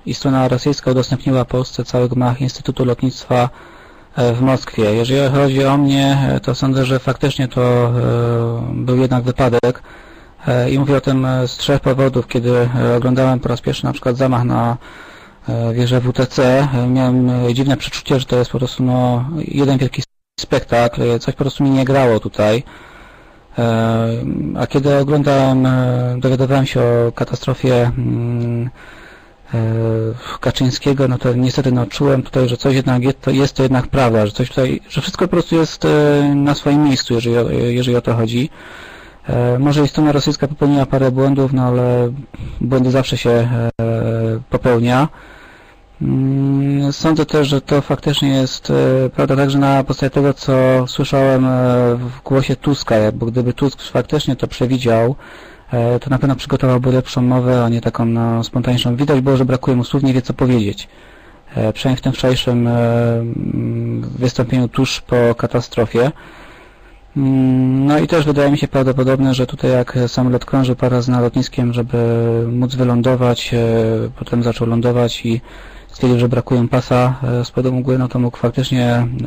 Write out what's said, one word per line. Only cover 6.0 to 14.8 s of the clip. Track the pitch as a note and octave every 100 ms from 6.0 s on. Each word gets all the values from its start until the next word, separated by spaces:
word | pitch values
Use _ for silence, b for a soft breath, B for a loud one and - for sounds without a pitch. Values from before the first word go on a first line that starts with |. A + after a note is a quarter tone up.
| C#3 C#3 C3+
e, | C3+
to | -
sądzę, | C3 C3+ C3
że | B2+ C3
faktycznie | - B2 C#3 - C3
to, | B2+
e, | B2 B2 A#2+ A#2+ B2 A#2+ A#2+ A#2 A#2 A#2 A#2+
był | A#2+ A#2+ B2+
jednak | C3 B2+
wypadek. | B2 - C3 A#2 A#2+ - B B B B B - -
E, | B2 B2+
i | C3+
mówię | C#3 C#3
o |
tym, | C#3+ C3
e, | C3 B2+ B2
z | -
trzech | - C#3
powodów. | C#3+ C3+ C3+ B2+ A#2+
Kiedy, | B2+ A#2+ B2 A#2+ B2+
e, | A#2+ A#2+
oglądałem | B2 B2+ C3 B2+
po | -
raz | B2
pierwszy | - C3
na | C3+
przykład | - B2+ B2
zamach | C3 B2
na, | A#2+ A#2+ A#2 A#2+